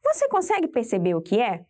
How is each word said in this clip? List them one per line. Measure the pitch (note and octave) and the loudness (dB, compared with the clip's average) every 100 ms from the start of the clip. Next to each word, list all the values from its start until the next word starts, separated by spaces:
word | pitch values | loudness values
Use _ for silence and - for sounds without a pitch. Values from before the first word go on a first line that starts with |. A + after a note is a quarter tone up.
Você | C#5+ D5+ C#5 | 0 0 0
consegue | G4 F4+ G4+ D#4+ | 0 0 0 0
perceber | B3 A3+ G3 F3+ | -2 -2 0 0
o | E3+ | -2
que | E3 G3+ | 0 0
é? | A#3+ E3+ | 0 -2